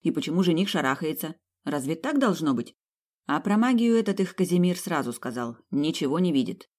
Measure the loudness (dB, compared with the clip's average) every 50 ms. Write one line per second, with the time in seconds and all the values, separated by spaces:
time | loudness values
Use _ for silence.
0 | _ -2 -2 -2 -4 -2 0 2 4 4 4 2 0 0 0 0 0 0 -2 -2
1 | -4 -6 -4 -6 -8 -10 -10 _ _ _ _ _ _ -6 -4 -4 -4 -4 -6 -4
2 | -4 -2 0 2 2 2 2 2 0 0 0 0 -2 -8 _ _ _ _ _ _
3 | _ _ _ _ _ -4 -4 -4 0 0 2 2 4 4 2 2 4 4 4 4
4 | 2 2 0 0 -2 -2 0 -2 0 2 4 4 4 4 2 -2 -4 -4 -4 -2
5 | -2 -4 -8 -8 -8 -8 -6 -6 -8 -8 -10 _ _ _ -2 -2 0 -2 -2 -2
6 | -2 -2 0 0 0 2 2 2 0 0 -4 -10 -14 _ _